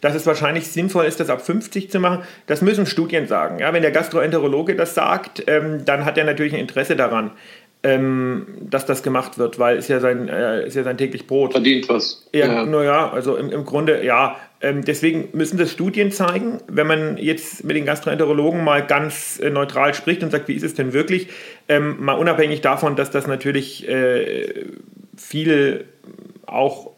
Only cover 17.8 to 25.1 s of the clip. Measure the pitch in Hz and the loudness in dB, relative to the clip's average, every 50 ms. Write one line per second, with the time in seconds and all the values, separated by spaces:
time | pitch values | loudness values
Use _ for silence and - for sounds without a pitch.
17.8 | 147 135 151 147 - 156 143 147 160 143 151 147 147 156 160 170 165 151 147 143 | 0 -2 -2 -2 -2 -4 0 0 2 2 2 2 2 2 0 2 2 4 4 2
18.8 | 143 - 147 143 151 156 147 - - - - - - 147 147 139 139 135 - 135 | 2 2 0 0 0 -2 -6 -8 -10 -10 -8 -4 -2 -2 0 0 -2 -2 0 2
19.8 | 135 147 143 - - - 175 185 170 160 151 151 147 - 139 - 151 160 - - | 2 2 2 0 -2 -2 -2 0 0 -2 -2 -2 -2 -2 -6 -4 -4 -6 -4 -2
20.8 | 135 131 123 139 156 - 185 185 180 - - - - - - - _ _ 151 147 | -4 0 0 0 0 2 0 -2 -2 -6 -14 -18 -18 -20 -20 -20 _ _ 2 2
21.8 | 147 151 147 - 135 139 139 - 165 170 160 156 156 151 151 147 - 139 135 135 | 2 0 -2 -2 0 0 0 2 2 2 4 4 2 2 2 0 2 0 2 2
22.8 | - 151 143 139 139 139 - 139 135 143 135 131 - 135 139 135 135 135 - - | 0 0 0 0 -2 0 0 -2 -2 -2 -4 -2 -2 -2 -2 -2 -2 -4 -10 -12
23.8 | - - 127 131 127 127 127 120 113 - - 64 - - - - - - - - | -6 -4 0 2 2 2 2 2 0 -2 -2 -4 -4 -6 -6 -8 -10 -12 -12 -16
24.8 | - - - - - - | -18 -20 -20 -20 -20 -20